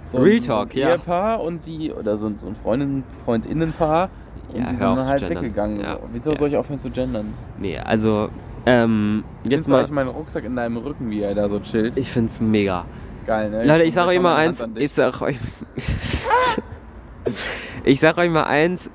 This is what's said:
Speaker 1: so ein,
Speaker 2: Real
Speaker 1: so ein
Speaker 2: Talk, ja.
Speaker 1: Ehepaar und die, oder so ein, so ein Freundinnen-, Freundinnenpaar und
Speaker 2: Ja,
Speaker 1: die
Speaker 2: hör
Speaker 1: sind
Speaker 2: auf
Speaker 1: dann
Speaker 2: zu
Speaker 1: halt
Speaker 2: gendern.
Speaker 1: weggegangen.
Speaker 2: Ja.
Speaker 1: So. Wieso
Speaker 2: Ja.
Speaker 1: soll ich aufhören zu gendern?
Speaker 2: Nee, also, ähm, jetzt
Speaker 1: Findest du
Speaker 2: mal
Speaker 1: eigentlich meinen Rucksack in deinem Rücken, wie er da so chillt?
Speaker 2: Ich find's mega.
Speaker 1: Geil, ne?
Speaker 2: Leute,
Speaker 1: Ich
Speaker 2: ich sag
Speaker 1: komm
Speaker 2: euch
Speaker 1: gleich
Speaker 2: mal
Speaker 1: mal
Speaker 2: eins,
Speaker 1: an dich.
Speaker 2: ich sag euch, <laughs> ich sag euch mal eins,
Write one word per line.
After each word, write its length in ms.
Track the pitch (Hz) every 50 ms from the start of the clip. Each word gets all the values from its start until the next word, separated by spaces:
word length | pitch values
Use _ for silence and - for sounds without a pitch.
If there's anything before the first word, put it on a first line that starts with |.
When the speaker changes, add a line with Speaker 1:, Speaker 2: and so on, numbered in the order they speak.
Speaker 1:
so 160 | - - -
ein, 60 | 127 131
Speaker 2:
Real 180 | 185 220 233
Speaker 1:
so 100 | 240 190
ein 60 | 120
Speaker 2:
Talk, 180 | 107 104 110 -
ja. 140 | 131 135 -
Speaker 1:
Ehepaar 500 | 170 170 - 170 175 175 196 220 226 214
und 240 | - 165 175 156 -
die, 260 | 156 160 156 156 147 -
oder 240 | - - 104 107
so 80 | 104 107
ein, 120 | 110 104
so 100 | 104 -
ein 80 | 92 104
Freundinnen-, 480 | - - 92 110 135 143 139 139 135 131 - - - -
Freundinnenpaar 880 | - 117 113 113 - 127 156 165 160 151 - 170 151 156 165 180 - - - - - - - - -
und 80 | - 110
Speaker 2:
Ja, 60 | - -
Speaker 1:
die 60 | 127
Speaker 2:
hör 0 |
Speaker 1:
sind 100 | 120 98
Speaker 2:
auf 80 | 95 -
Speaker 1:
dann 100 | 131 131
Speaker 2:
zu 60 | 135
Speaker 1:
halt 80 | 139 139
Speaker 2:
gendern. 220 | 95 87 85 87 87
Speaker 1:
weggegangen. 360 | - - 98 104 107 107 104
Speaker 2:
Ja. 120 | - 80 78
Speaker 1:
So. 60 | - - -
Wieso 200 | 113 120 120 151
Speaker 2:
Ja. 60 | 151 143
Speaker 1:
soll 80 | 147
ich 100 | 143 147
aufhören 220 | - - - 147 131
zu 100 | - 131
gendern? 440 | 120 131 127 127 123 110 107 107 110 - - - - -
Speaker 2:
Nee, 180 | 95 95 78
also, 520 | 58 - - 113 110 110 110 107 104 107 - - - - - - - -
ähm, 580 | 120 127 120 117 113 113 107 104 104 107 107 - - - - -
jetzt 60 | 110
Speaker 1:
Findest 180 | 131 156 156
du 40 | 143
Speaker 2:
mal 60 | 139
Speaker 1:
eigentlich 140 | 127 120 -
meinen 160 | 147 143 135 127
Rucksack 340 | 120 143 156 - - 165 120
in 120 | 110 127
deinem 220 | 123 120 117 117
Rücken, 340 | 117 113 143 147 - 131 113
wie 100 | 104 104
er 140 | 101 101 101
da 120 | 104 104
so 120 | 101 101 104
chillt? 360 | 101 - - 113 107 117 127
Speaker 2:
Ich 140 | 143 131 -
find's 320 | - 123 113 113 - -
mega. 440 | 117 110 107 107 101 98 92 87 85 - - - - - - - -
Speaker 1:
Geil, 240 | - 113 110 107 104
ne? 120 | 104 110 117
Speaker 2:
Leute, 180 | 143 156 165 165
Speaker 1:
Ich 60 | 165
Speaker 2:
ich 40 | 160
sag 80 | 180
Speaker 1:
komm 80 | 175 180
Speaker 2:
euch 60 | 180
Speaker 1:
gleich 80 | 180 180
Speaker 2:
mal 100 | 175 156
Speaker 1:
mal 60 | 147
Speaker 2:
eins, 220 | 156 170 165 -
Speaker 1:
an 120 | 120 113 110
dich. 100 | 113 139
Speaker 2:
ich 60 | 147
sag 300 | - - 127 123 127 -
euch, 160 | - - 139 120 - - - - - - -
<laughs> 420 | - - - - - - - - - - 494 466 494 508 494 440 - - - - - - - - - - - - - - - 120 - - - - - - - - - -
ich 160 | - 139 139
sag 180 | 156 160 165
euch 120 | 170 175 175
mal 140 | 165 156 -
eins, 460 | - - 143 156 175 180 165 - -